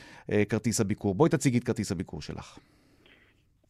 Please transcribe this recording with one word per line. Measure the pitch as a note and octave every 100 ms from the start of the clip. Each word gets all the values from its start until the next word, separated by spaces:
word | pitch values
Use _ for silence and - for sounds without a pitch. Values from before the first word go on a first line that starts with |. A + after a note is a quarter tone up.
| - - -
אה, | G#2+ G2+
כרטיס | G#2+ A#2+ G#2
הביקור? | G2+ G2+ G2+ F#2+
בואי | D#3+
תציגי | E3 C#3+ A#2+
את |
כרטיס | - A2 G2
הביקור | F2 - D#2
שלך. | - - - - - _ _ _ - - _ _ _ _ _